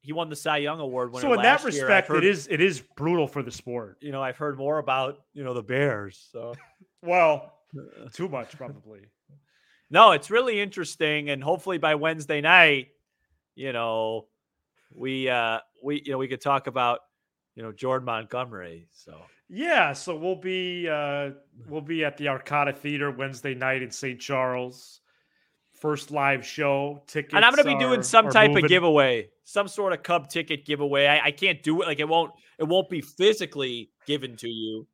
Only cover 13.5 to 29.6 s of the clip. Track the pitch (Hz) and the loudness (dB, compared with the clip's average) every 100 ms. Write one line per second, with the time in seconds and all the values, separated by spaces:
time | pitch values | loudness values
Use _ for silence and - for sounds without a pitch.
13.5 | - 135 120 117 113 110 110 110 _ _ | -12 -8 -4 -4 -2 -4 -6 -12 _ _
14.5 | _ _ _ _ - 131 131 127 123 113 | _ _ _ _ -12 -8 -4 -2 0 -2
15.5 | 113 - _ 131 147 143 131 131 127 147 | -4 -8 _ -8 -8 -6 -6 -6 -6 -2
16.5 | 139 135 127 120 120 _ _ _ _ _ | -2 -2 -2 -2 -2 _ _ _ _ _
17.5 | - 113 107 131 131 127 113 110 123 123 | -18 -16 -8 -4 -4 -4 -8 -6 -10 -8
18.5 | 107 87 82 85 _ - 78 85 _ _ | -12 -16 -18 _ _ -20 -20 -20 _ _
19.5 | 190 330 294 156 139 - 156 175 180 185 | -10 -2 0 0 -2 -10 -6 -6 -6 -6
20.5 | 185 180 175 170 151 147 143 139 139 _ | -6 -6 -8 -6 -4 -4 -6 -8 -12 _
21.5 | 120 120 151 147 165 147 143 143 131 - | -20 -14 -12 -8 -4 -4 -4 -6 -6 -2
22.5 | 147 143 139 147 147 143 123 135 127 143 | -2 -2 -4 -8 -4 -6 -6 -10 -8 -10
23.5 | 127 131 135 127 - 135 123 - 139 127 | -4 -4 -4 -6 -10 -10 -10 -6 -2 -2
24.5 | 127 127 123 - - _ _ _ _ _ | -4 -8 -14 -20 -20 _ _ _ _ _
25.5 | _ _ _ 151 147 - 147 139 135 110 | _ _ _ -4 -4 -4 0 0 0 -4
26.5 | - 143 139 143 143 _ 143 147 196 226 | -4 0 0 -2 -8 _ -8 0 6 6
27.5 | 285 285 269 254 247 - 226 220 214 214 | 6 4 2 0 0 6 6 6 6 8
28.5 | 147 151 180 170 151 135 120 98 _ _ | 6 6 4 6 6 4 2 -4 _ _
29.5 | 202 | -4